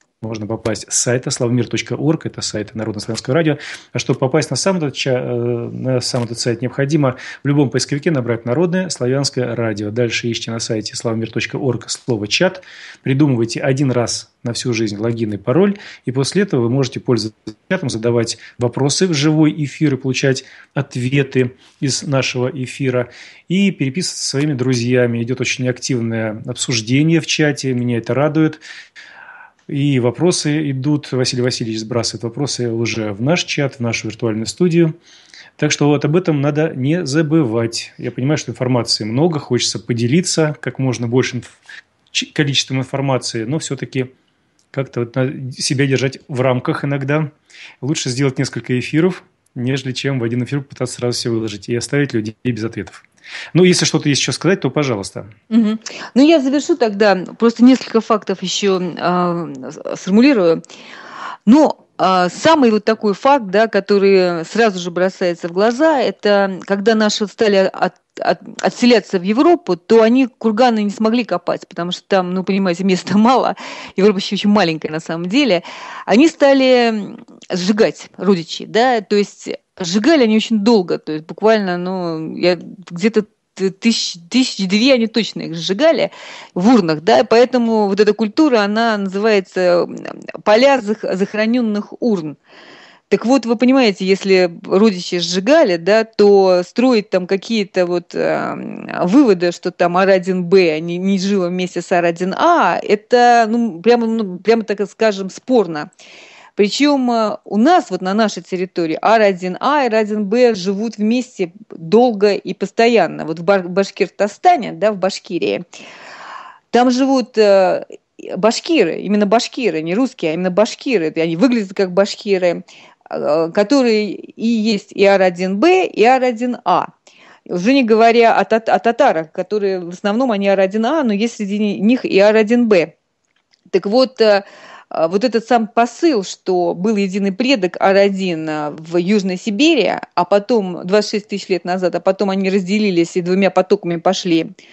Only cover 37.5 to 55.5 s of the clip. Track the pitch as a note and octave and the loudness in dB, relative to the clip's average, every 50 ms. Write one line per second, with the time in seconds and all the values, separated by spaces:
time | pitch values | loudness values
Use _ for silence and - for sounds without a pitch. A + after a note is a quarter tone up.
37.5 | A2 A#2 A2+ A2+ - - - - _ - - B2 - - B2 C#3+ D#3 - - - | 0 -2 -2 -2 -4 -8 -12 -12 _ -12 -10 -10 -6 -4 -2 0 0 -2 -2 -6
38.5 | A#2 - B2+ B2 B2+ A#2+ A2+ - - - A2 G#2+ A2+ C3 D#3+ F3+ D#3 C#3+ - - | -6 -6 -2 0 0 0 0 -2 -4 -4 -4 -4 -2 0 0 0 0 -2 -4 -2
39.5 | B2 A#2 - - - A2+ - - B2 A2+ A#2+ A#2 C3+ F3 F3 - - E3 D#3 D3+ | -2 -2 -2 -2 -6 -6 -6 -4 -4 -2 0 2 2 2 0 0 0 0 0 0
40.5 | D3 - - C3+ - - C3 C3 A#2 G#2+ A#2+ A#2 A#2+ C3 A#2+ - - A#2+ - - | -2 -6 -8 -10 -6 -4 -2 -2 -2 -2 -4 0 0 0 0 0 -4 -8 -10 -12
41.5 | _ _ _ - - - _ _ _ _ _ _ - - - - - - D3+ C#3 | _ _ _ -20 -20 -20 _ _ _ _ _ _ -6 -6 -6 -6 -2 -2 -2 0
42.5 | C3 - - - C3+ C3 B2+ - - C3+ C3+ C#3 C3 A#2+ - - - A#2 A2 A#2 | 0 -2 -4 -2 -4 -6 -6 -4 -6 -4 -2 -2 -2 -2 -4 -6 -8 -6 -6 -4
43.5 | C#3 A#2 - - C#3 C3 B2+ - - C3 B2+ B2+ _ _ _ _ _ _ _ _ | -6 -6 -6 -6 -8 -8 -8 -8 -6 -6 -6 -6 _ _ _ _ _ _ _ _
44.5 | _ _ _ _ - C#3 C3+ - - B2 A#2+ A#2 - C3+ B2+ C3 D3+ - C3+ B2+ | _ _ _ _ -8 -8 -8 -6 -4 -6 -6 -4 -2 -2 -2 -2 -4 -8 -12 -12
45.5 | C#3+ - - - D3+ B2+ C#3+ C3+ C3+ B2+ C#3 C3+ - - _ - D3+ B2 B2+ C3 | -10 -8 -4 -4 0 0 0 2 2 0 0 -2 -4 -6 _ -10 -4 -2 0 0
46.5 | B2+ B2 - - D3+ - - C#3+ C#3 C#3 C3+ C3+ D3 D#3 D#3+ C#3+ _ _ _ _ | 0 0 -2 -4 -6 -4 -4 -4 -4 -4 -2 -2 -2 -2 -2 -4 _ _ _ _
47.5 | - - - - - - C3 C3 E3 - - C3+ A#2+ B2+ C#3+ C3+ C3 - C3+ - | -20 -20 -20 -20 -16 -10 -6 -4 -4 -4 -4 -6 -2 0 -2 -2 0 -2 -4 -4
48.5 | - A#2+ - - B2+ B2 A2+ - - D3+ E3+ F#3 E3+ - - _ _ _ _ _ | -4 -10 -6 -4 -4 -4 -4 -2 -2 0 0 0 -2 -4 -14 _ _ _ _ _
49.5 | - C3 A#2+ B2+ C3+ C3+ B2 C3 B2 - - C#3 C#3 B2+ A#2 A#2 A#2+ B2 B2 - | -10 -6 -4 -4 -4 -4 -4 -6 -8 -6 -4 -4 -4 -2 -2 -2 -2 -4 -4 -4
50.5 | C#3 C#3+ C3+ _ - - C3 A#2+ - - B2+ B2 A#2 - - B2+ A#2 A2+ A2 G#2+ | -4 -6 -8 _ -10 -8 -8 -8 -6 -4 -4 -4 -4 -4 -4 -4 -4 -2 -4 -6
51.5 | G2+ G2+ - - A#2+ A#2+ A2+ - C#3+ C#3+ C#3+ C3 A#2 A2+ G#2 G#2+ A2 _ - B2+ | -8 -10 -8 -6 -4 -4 -4 -2 -2 -2 -2 0 -2 -4 -4 -6 -10 _ -4 -4
52.5 | A#2+ G#2 A2 A2+ - G#2 F#2 - - - _ _ _ _ _ - - - - - | -4 -4 -6 -8 -8 -8 -12 -12 -14 -20 _ _ _ _ _ -18 -16 -16 -12 -2
53.5 | - D#3 F#3 F3+ F3 - D#3+ - - D3+ - D3+ C#3 - - - B2 - - D#3 | 2 4 6 6 4 4 0 0 0 0 0 0 0 0 -2 -4 -4 -2 0 0
54.5 | G3 F#3+ - C3 - D3 D3 C3 A#2 G2 F#2+ - - A2 G2+ G2+ - _ _ - | 0 0 -2 -2 -2 -2 -2 -2 -2 -4 -6 -10 -12 -14 -16 -18 -20 _ _ 0